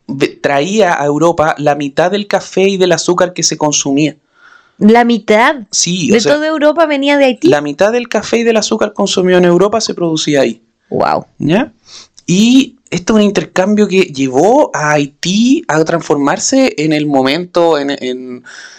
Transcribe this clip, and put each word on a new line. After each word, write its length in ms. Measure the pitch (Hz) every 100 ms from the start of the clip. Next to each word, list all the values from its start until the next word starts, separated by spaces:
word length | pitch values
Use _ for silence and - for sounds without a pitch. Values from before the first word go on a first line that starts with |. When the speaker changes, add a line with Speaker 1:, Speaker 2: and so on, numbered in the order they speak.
| -
Speaker 1:
ve-, 220 | 135 139 -
traía 580 | 139 143 165 220 180 165
a 60 | 143
Europa 480 | 147 170 165 156 -
la 160 | 147
mitad 360 | 143 143 147 175
del 160 | 202 202
café 360 | 185 - 190 196
y 80 | 190
del 160 | 180
azúcar 400 | 165 - 180 175
que 100 | 180
se 140 | 160 156
consumía. 600 | 151 147 143 139 156 - _ _ _ - _ -
Speaker 2:
¿La 260 | 208 233
mitad? 520 | 240 226 - 214 254 294 202
Speaker 1:
Sí, 400 | - 175 185 151
Speaker 2:
¿De 80 | 226
Speaker 1:
o 20 |
sea, 140 | -
Speaker 2:
toda 140 | 302 311
Europa 380 | 311 294 302 311
venía 300 | 277 277 285
de 100 | 269
Haití? 220 | 220 330
Speaker 1:
la 120 | 147
mitad 320 | 147 147 202
del 160 | 240 240
café 300 | 214 - 233
y 40 |
del 140 | 233 226
azúcar 360 | 208 220 214
consumido 460 | 214 196 202 180 180
en 60 |
Europa 360 | 180 175 202 220
se 140 | -
producía 460 | - 170 156 - 143
ahí. 200 | 120 113 _ _ -
Speaker 2:
Wow. 360 | - - 76 - -
Speaker 1:
¿Ya? 340 | 117 190 277 _ _ - - - -
Y 500 | 180 233 262 - _ -
esto 220 | 180 180
es 20 | 214
un 40 |
intercambio 640 | 202 196 156 - 190 208 202
que 140 | 190
llevó 680 | 156 135 135 127 190 277 -
a 180 | 143 151
Haití 720 | 151 143 - 170 202 240 311 -
a 140 | 151
transformarse 880 | 160 165 - 147 143 190 - 269 262 -
en 140 | 156
el 140 | 151 151
momento 720 | 135 131 160 180 175 170 147
en, 120 | 139
en 540 | 139 127 127 127 123 - - -